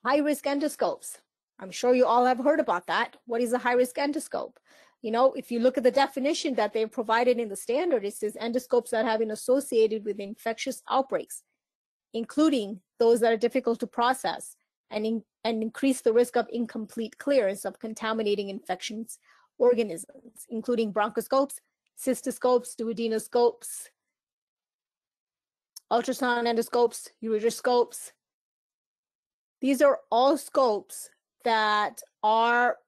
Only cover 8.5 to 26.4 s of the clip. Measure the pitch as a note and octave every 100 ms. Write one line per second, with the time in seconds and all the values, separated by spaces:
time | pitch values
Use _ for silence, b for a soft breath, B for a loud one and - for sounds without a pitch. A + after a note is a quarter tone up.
8.5 | A#3+ - A#3+ A#3 A3+ A3+ A3 A3+ G#3+ -
9.5 | C4 C4+ A#3 A3 A3 G#3 G3+ G3 A3 A#3
10.5 | A3 - B3 - B3+ C4+ F#3 - - _
11.5 | _ _ _ _ _ _ A3+ A#3 - D#4
12.5 | C#4 G3+ F#3+ _ _ A#3 A#3 A#3 A3+ A#3+
13.5 | C4 A#3+ A#3 A#3+ - A#3+ C4 F3 D#3+ -
14.5 | - _ _ _ G#3+ A3 A3+ - _ A3
15.5 | A3+ A3 - C#4 C4 - A3+ B3 B3 A3+
16.5 | A#3+ A#3 A3+ G#3 - A3 - - C#4+ G3
17.5 | G3 G3 - A3 A3 A3 A3 G#3+ G3+ G3
18.5 | G3 - F#3 - G#3+ A#3 - b b b
19.5 | _ A#3+ A#3+ G#3+ E3+ - - - - -
20.5 | A3+ A3 A#3+ A3 G3 G#3 G#3 - C4+ C#4
21.5 | - _ _ _ - - B3+ - A#3 B3
22.5 | B3 B3 - A3+ A3+ A#3 A3 - A#3+ A#3+
23.5 | - - - - _ _ _ _ _ _
24.5 | _ _ _ _ _ _ _ _ _ _
25.5 | _ _ - _ A3+ A#3 B3 B3 A#3+